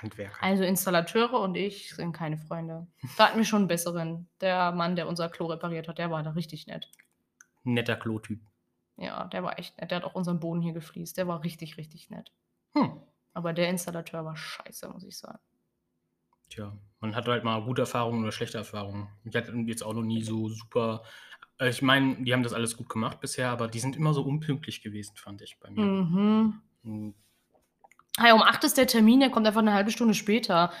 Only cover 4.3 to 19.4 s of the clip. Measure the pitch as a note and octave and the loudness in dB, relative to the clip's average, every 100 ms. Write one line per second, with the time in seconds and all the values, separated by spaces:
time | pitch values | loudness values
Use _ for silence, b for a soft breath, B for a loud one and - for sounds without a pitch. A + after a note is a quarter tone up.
4.3 | - F#3+ F#3 F3 F3 E3+ F3 D#3+ E3+ E3+ | -4 -2 2 0 2 0 0 -2 -4 -4
5.3 | - E3 D#3+ F3 D#3+ E3 E3 E3+ D#3+ D#3 | -4 -6 -4 -6 -6 -8 -6 -4 -4 -4
6.3 | D#3+ E3 D3+ - - - _ _ _ _ | -4 -6 -10 -14 -14 -16 _ _ _ _
7.3 | _ _ _ B2 A#2+ A#2 A2 A2+ A2 - | _ _ _ -2 0 0 -4 -4 -8 -8
8.3 | G#2 _ _ _ _ _ - A1+ - F3+ | -12 _ _ _ _ _ -16 -12 -10 -8
9.3 | F#3 F3+ - F3 - E3+ F3 - F#3 F3 | -6 -8 -8 -14 -14 -8 -8 -6 -6 -2
10.3 | F3 E3 E3+ E3+ E3 D#3 F3 E3 - F3+ | -2 -2 -4 -4 -6 -12 -14 -10 -6 -6
11.3 | E3 E3+ E3 D#3 D#3+ D#3 - - - - | -4 -8 -10 -16 -14 -18 -18 -18 -18 -18
12.3 | _ _ _ _ D4 E3 - - _ _ | _ _ _ _ 0 0 -4 -20 _ _
13.3 | F3+ E3+ E3 F3 F3+ - E3+ E3 E3 D#3 | -8 -6 -2 -2 -2 -4 -10 -10 -10 -10
14.3 | D#3 - - - - - - - - - | -12 -12 -14 -16 -16 -16 -16 -16 -16 -16
15.3 | - _ _ _ _ _ _ _ _ _ | -20 _ _ _ _ _ _ _ _ _
16.3 | _ _ A2+ G#2 G#2 - - A2 A#2 A#2+ | _ _ -12 -12 -14 -20 -8 -6 -4 -2
17.3 | A#2+ A#2 A2+ A#2 B2+ A#2 B2 A#2 A#2 G#2+ | 0 0 -2 -2 -2 0 0 0 -2 -4
18.3 | - A#2 A2 G#2 G#2+ G2+ G2+ G#2 - A2+ | -4 -6 -8 -10 -10 -8 -10 -12 -14 -6
19.3 | A#2 | -4